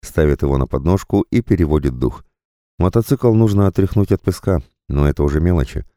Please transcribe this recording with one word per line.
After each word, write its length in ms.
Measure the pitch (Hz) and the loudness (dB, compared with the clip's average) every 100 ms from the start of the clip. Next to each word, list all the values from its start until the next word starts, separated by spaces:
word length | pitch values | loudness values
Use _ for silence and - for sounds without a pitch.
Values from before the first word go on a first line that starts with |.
Ставит 400 | - - 76 71 | -6 0 0 0
его 160 | 69 67 | 0 -2
на 100 | 65 | -2
подножку 540 | 69 73 95 - 101 - | -2 0 0 0 -2 0
и 100 | 120 | -2
переводит 560 | - 92 80 76 69 62 | 0 0 2 0 -2 -2
дух. 260 | 62 - - _ _ _ _ _ | -4 -6 -20 _ _ _ _ _
Мотоцикл 560 | 90 117 113 139 123 | 0 0 0 0 2
нужно 340 | 110 110 101 98 | 4 2 4 2
отряхнуть 440 | - 98 - 98 | 2 0 0 0
от 100 | 98 | 0
песка, 400 | - 87 - 90 - _ _ | -2 -4 -2 -4 -4 _ _
но 200 | 69 73 | 0 0
это 160 | 71 | 2
уже 180 | 71 76 | 0 0
мелочи. 440 | 85 90 67 76 - | 0 0 -2 -6 -12